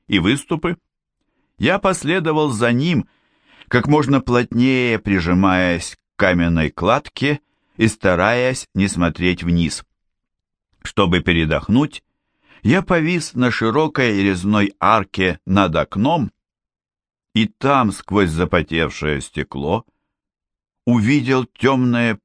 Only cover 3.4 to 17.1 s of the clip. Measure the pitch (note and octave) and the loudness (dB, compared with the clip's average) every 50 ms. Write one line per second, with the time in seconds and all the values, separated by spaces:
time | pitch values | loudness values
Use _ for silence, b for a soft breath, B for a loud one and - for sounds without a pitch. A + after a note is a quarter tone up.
3.4 | b b b b b b - B2 - C#3+ D3 D3+ C3+ C3 C#3+ C3+ - - C3+ B2 | b b b b b b 0 0 2 4 2 2 4 2 0 0 0 2 0 0
4.4 | B2 - A2+ A#2 B2 C3+ C3 B2+ B2 A#2+ A2+ G#2 - G#2 G2 F#2 D#2+ F2 F2+ F#2 | 0 0 0 0 2 2 2 0 0 0 -2 -2 -2 0 0 0 2 2 2 2
5.4 | F#2+ F#2+ F#2 F#2 F#2 F2+ F2 E2+ - - - - _ _ _ - G2+ F#2 F2+ E2+ | 2 2 2 2 0 0 -2 -4 -6 -10 -16 -20 _ _ _ -2 0 2 2 2
6.4 | E2+ E2+ E2+ D#2+ D#2 C#2+ - - E2+ G2 A#2+ C#3+ - - - - C#3 C#3+ D3 C#3+ | 0 0 0 0 0 -2 -4 -2 -2 0 0 -2 -4 -8 -8 -4 -4 -2 -2 -4
7.4 | - _ _ _ _ _ _ - A2 A2 - - - G2 F2+ E2+ F#2 G#2+ A#2+ B2 | -8 _ _ _ _ _ _ -2 0 0 0 0 0 0 2 2 2 0 0 0
8.4 | B2 B2+ C3 - - - - F#2+ G2 G2 - F2+ F2 E2 D#2 - F2 F2+ F2+ - | 0 -2 -4 -6 -10 -8 -4 -2 -2 -2 0 -2 -2 -2 -2 -2 -2 -2 -2 -2
9.4 | E2+ E2+ E2+ E2+ E2+ - - - - _ _ _ _ _ _ _ _ _ _ _ | -2 -2 0 0 0 -2 -4 -8 -14 _ _ _ _ _ _ _ _ _ _ _
10.4 | _ _ _ _ _ _ _ _ - - - - G2+ F2 F2+ F2+ E2 F2+ F2 E2 | _ _ _ _ _ _ _ _ -18 -6 -2 0 2 2 2 2 2 2 2 2
11.4 | D#2+ D#2 D#2 C#2 - - G#2 B2+ D3+ D3 - - - _ _ _ _ b b b | 2 0 0 -2 0 0 2 2 2 0 -4 -12 -20 _ _ _ _ b b b
12.4 | b b b b - G2+ D3+ F#3+ - - F#3 E3+ D#3 E3 F3+ E3+ D3+ - - - | b b b b 0 0 0 2 0 0 0 0 0 0 -2 -2 -4 -6 -4 -2
13.4 | B2+ B2 A2 - A#2 A2+ A2+ D3 D#3 D3+ D#3 C#3+ B2+ A#2 G#2 G2 G2 G2+ F#2+ F2 | 0 0 0 0 -2 0 0 0 0 0 0 0 0 0 2 2 2 0 0 0
14.4 | F2+ G2+ G#2+ G#2 G2+ G2+ - _ - G2 A2 A2 - - - - F#2 F2+ E2 - | 0 0 2 2 0 0 -2 _ 0 2 2 2 0 -4 -4 -2 -2 -2 -2 -4
15.4 | _ - F#2 G2+ G2 F2+ D#2+ D#2+ C#2+ - - F#2+ A2 C#3+ E3+ E3 A2+ F#2+ - _ | _ 0 2 2 2 2 2 0 -2 -2 -2 -2 -2 0 0 -2 -2 -6 -8 _
16.4 | _ _ _ _ _ _ _ _ _ _ _ _ _ _ | _ _ _ _ _ _ _ _ _ _ _ _ _ _